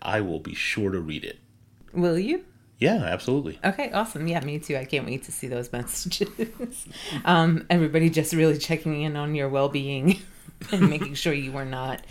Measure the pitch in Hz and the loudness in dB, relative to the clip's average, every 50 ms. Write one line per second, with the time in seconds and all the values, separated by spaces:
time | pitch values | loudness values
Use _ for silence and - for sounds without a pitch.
0 | - - 104 107 104 90 80 78 - - - - - - - 113 104 95 95 90 | -4 -2 -2 0 0 -2 -2 -4 -6 -6 -6 -4 -4 -2 -2 0 0 0 0 -2
1 | 80 78 78 76 - - - - _ _ _ _ _ _ _ - - - - 180 | -4 -4 -6 -6 -8 -10 -12 -14 _ _ _ _ _ _ _ -20 -20 -6 -2 2
2 | 175 175 165 170 190 247 339 359 - - - - _ _ _ - 113 165 220 208 | 2 2 2 2 0 0 -2 -4 -4 -10 -20 -20 _ _ _ 2 4 4 4 4
3 | 113 82 87 92 - - 131 147 139 80 76 - - 185 - - 285 - - 196 | 2 0 -2 -2 0 0 0 0 0 -4 -4 -2 0 0 0 -2 -4 -2 -2 -2
4 | 226 226 - 151 156 170 170 165 139 147 147 151 156 - 147 131 131 - - 139 | -2 -2 -4 -4 -2 -2 -2 -2 -2 -2 -4 -6 -4 -4 -4 -4 -2 -2 -2 -2
5 | 127 - 127 127 - - - - - 123 120 120 123 - - 123 120 - - - | -2 -4 -6 -8 -8 -10 -10 -10 -8 -6 -6 -6 -6 -6 -6 -6 -6 -6 -6 -6
6 | - 180 - - 202 202 - - 220 226 - - 247 240 - - - - - - | -6 -4 -2 -2 -2 -4 -2 -4 -6 -6 -6 -8 -10 -10 -10 -12 -14 -16 -16 -14
7 | - - - - - - 180 165 165 170 165 160 - - 175 175 160 151 147 160 | -10 -8 -8 -2 2 4 6 6 6 6 4 2 2 2 4 4 4 4 4 4
8 | 165 165 165 160 151 - - 160 160 160 147 147 147 - 165 156 160 160 151 147 | 4 6 4 2 2 2 4 6 6 6 4 4 0 -2 -2 -2 0 -2 -2 -2
9 | 151 156 147 147 147 151 151 147 139 135 139 139 139 143 139 143 135 139 139 135 | -2 -2 -2 -2 -2 -2 0 0 0 0 2 2 2 2 2 0 -2 -2 -2 2
10 | 135 165 196 - - - - - - - - - - - 208 185 165 151 151 151 | 4 4 4 4 0 -14 -18 -20 -20 -20 -18 -16 -6 -2 4 6 6 6 6 2
11 | 202 190 143 - - 170 147 143 139 131 135 139 135 131 131 131 131 131 127 - | -2 -4 -4 -2 0 0 0 0 -2 -4 -6 -6 -6 -6 -6 -4 -4 -6 -6 -8
12 | - - | -8 -8